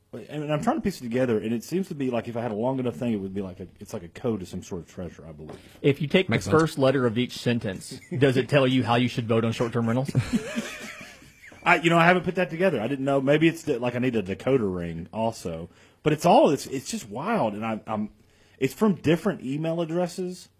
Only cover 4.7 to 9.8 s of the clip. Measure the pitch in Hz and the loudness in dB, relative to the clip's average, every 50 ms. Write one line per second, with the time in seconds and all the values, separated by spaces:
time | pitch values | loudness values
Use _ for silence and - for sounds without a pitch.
4.7 | 101 87 78 - - - 92 82 - - 76 80 78 76 78 76 - - - - | -10 -10 -12 -12 -12 -12 -12 -12 -12 -14 -18 -18 -16 -16 -16 -16 -16 -18 -20 -20
5.7 | - - - 147 135 - 156 139 - 185 190 - 117 113 - - - 156 165 160 | -8 0 2 2 2 2 0 2 2 2 4 4 0 0 2 4 4 4 4 4
6.7 | - 147 135 131 131 143 127 120 104 120 123 120 - - - 127 120 120 - 110 | 2 2 2 4 4 4 2 2 2 0 -2 -4 -4 -4 -2 0 0 0 -2 -4
7.7 | 92 - - - - - - - 180 131 135 151 127 135 123 110 - 143 135 131 | -6 -8 -10 -14 -16 -16 -12 -6 0 2 4 4 4 4 2 2 4 4 4 4
8.7 | 131 131 113 110 117 120 127 120 - - 120 110 117 113 113 113 113 - 123 113 | 4 2 2 4 4 4 2 2 0 -2 0 2 2 2 2 2 0 0 -2 -2
9.7 | 110 120 | 0 0